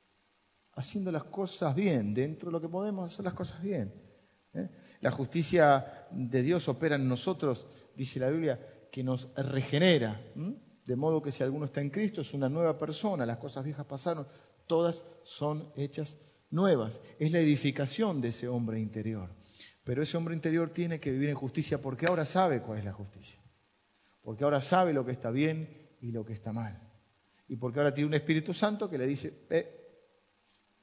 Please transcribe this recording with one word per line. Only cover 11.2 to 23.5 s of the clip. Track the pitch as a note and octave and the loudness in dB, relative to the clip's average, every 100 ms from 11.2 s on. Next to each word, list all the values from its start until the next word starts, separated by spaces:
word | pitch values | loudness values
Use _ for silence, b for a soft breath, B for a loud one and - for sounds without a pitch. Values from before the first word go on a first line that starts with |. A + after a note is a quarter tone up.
que | C#3+ | 0
si | - | -2
alguno | C3+ C#3+ C#3+ | -2 -2 -4
está | C#3+ | -4
en | C#3+ | -2
Cristo | G3 G#3+ F3 | 0 -2 -2
es | C3+ | -6
una | C#3 C3 | -2 0
nueva | D#3 E3 D3+ | 2 2 2
persona, | D#3 D3+ G#3+ F3 | -4 -2 -2 0
las | A#2 A#2 | -2 -4
cosas | C#3+ C3+ | -8 -8
viejas | C#3+ C#3 C#3 | -8 -8 -8
pasaron, | C#3 F3 D#3+ C#3+ B B B - | -6 -2 -4 -6 B B B 0
todas | E3 E3+ E3 - - | 4 4 2 -8 -20
son | - - D3 D3+ F3 C#3 | -16 -4 -2 -2 -6 -6
hechas | C#3+ D#3 D3 - b b b | -6 -4 -8 -10 b b b
nuevas. | D#3 G3 C#3 A2 - B B | 2 4 4 2 -6 B B
Es | D3+ | 2
la | E3+ | 4
edificación | D#3 C#3 C#3+ C3+ C3+ - A3 D3+ | 6 4 2 0 -2 0 0 0
de | A#2 | -2
ese | - B2 | -2 -2
hombre | B2 A2+ A2 | -2 -2 -2
interior. | G#2+ A2 G#2+ A2 F2+ - B B B B | -4 -4 -4 -4 -6 -12 B B B B
Pero | - B2 | -4 -2
ese | D#3 E3+ | 0 0
hombre | E3 | -2
interior | E3 E3 E3 E3 | -2 2 2 0
tiene | - E3+ D#3 | 0 -2 -2
que | D3 | -2
vivir | C3 D3 | 0 0
en | C3+ | 0
justicia | C3 D#3+ D3+ C#3+ | -2 -2 0 -2
porque | C3 B2+ E3+ | -2 0 2
ahora | E3+ | 2
sabe | D3 F#3 F#3 B2 | 2 2 4 2
cuál | A2 G#2+ | -2 -6
es | |
la | G2+ | -6
justicia. | F#2+ G2 G2+ - - - | -8 -12 -16 -20 -20 -20